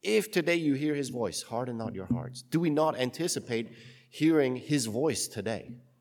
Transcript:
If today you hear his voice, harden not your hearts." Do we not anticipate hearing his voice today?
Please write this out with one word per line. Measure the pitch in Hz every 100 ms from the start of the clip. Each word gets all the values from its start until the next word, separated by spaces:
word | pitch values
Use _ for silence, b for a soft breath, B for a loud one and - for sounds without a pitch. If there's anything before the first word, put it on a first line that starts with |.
If | 185 214 -
today | 180 160 170
you | 156
hear | 135 151
his | 143 131
voice, | 123 107 -
harden | - 117 127 117
not | 110
your | 92 92
hearts." | 120 127 -
Do | - 156
we | 170
not | 147 156 113
anticipate | 127 - 165 139 - 117 113 B B B B
hearing | - 156 160 131 127
his | - 147 113
voice | 107 156 113 -
today? | 113 101 110 - - - _